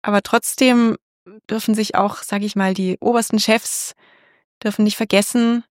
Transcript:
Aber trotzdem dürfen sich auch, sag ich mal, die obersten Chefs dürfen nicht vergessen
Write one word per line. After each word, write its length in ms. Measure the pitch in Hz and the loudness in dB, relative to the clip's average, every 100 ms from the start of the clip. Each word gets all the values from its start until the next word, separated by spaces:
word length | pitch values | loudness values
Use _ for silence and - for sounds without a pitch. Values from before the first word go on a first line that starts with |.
Aber 180 | - 208 | 0 -2
trotzdem 760 | - 233 - - 254 240 226 - _ _ - 214 - | 2 -2 0 2 4 4 2 0 _ _ -20 -20 -8
dürfen 240 | 220 - | -4 -2
sich 220 | 220 208 - | -2 0 0
auch, 220 | 202 - | 0 -4
sag 260 | - 202 | -8 -6
ich 120 | 208 196 | -4 -2
mal, 180 | 190 | -2
die 240 | 190 185 185 | 0 -4 -2
obersten 400 | 214 240 - 214 | 0 0 0 -2
Chefs 560 | 208 226 - - - - _ _ _ _ _ _ | 2 0 0 -8 -10 -14 _ _ _ _ _ _
dürfen 200 | 214 202 | -6 0
nicht 140 | 208 - | 0 0
vergessen 680 | 220 202 202 240 233 240 - | 0 2 2 0 0 0 -4